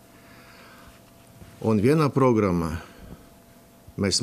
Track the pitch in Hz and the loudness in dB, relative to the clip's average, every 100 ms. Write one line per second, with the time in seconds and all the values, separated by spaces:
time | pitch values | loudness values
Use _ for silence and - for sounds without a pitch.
0 | - - - - - - - - - - | -20 -20 -20 -20 -20 -20 -20 -20 -20 -20
1 | - - - - - - 110 110 113 160 | -20 -20 -20 -20 -20 -6 -2 2 2 2
2 | 143 135 131 110 101 87 82 82 - - | 0 2 2 2 2 0 -2 -6 -12 -20
3 | - - - - - - - - - - | -20 -20 -20 -20 -20 -20 -20 -20 -16 -6
4 | 98 - | -4 0